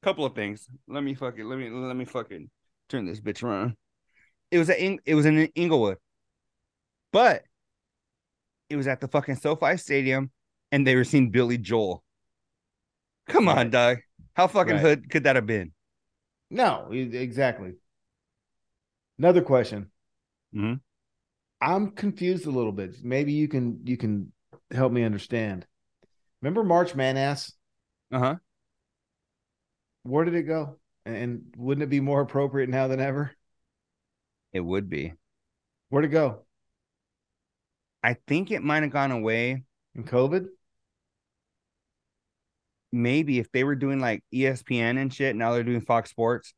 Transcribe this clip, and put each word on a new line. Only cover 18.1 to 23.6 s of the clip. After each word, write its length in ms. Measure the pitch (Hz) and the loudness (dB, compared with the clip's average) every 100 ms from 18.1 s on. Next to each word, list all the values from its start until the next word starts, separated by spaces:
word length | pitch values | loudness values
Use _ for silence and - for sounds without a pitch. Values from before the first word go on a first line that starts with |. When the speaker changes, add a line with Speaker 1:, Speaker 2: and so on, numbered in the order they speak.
| _ _ _ _ _ _ _ _ _ _ _ | _ _ _ _ _ _ _ _ _ _ _
Speaker 2:
Another 240 | 160 180 | 6 6
question. 500 | - 131 113 104 101 _ _ _ _ _ _ | 6 2 2 -4 -10 _ _ _ _ _ _
Speaker 1:
Mm-hmm. 200 | 107 104 127 _ _ _ _ _ _ _ _ | -4 -4 -4 _ _ _ _ _ _ _ _
Speaker 2:
I'm 300 | 131 185 208 | -2 0 -2
confused 540 | 202 202 - 180 185 151 | -4 -6 -4 -2 -2 -4
a 40 | |
little 220 | 127 113 | -4 -2
bit. 280 | 98 95 - | -4 -10 -10
Maybe 300 | 120 131 143 | -4 -2 0
you 160 | 147 151 | 0 0
can, 320 | 139 | 0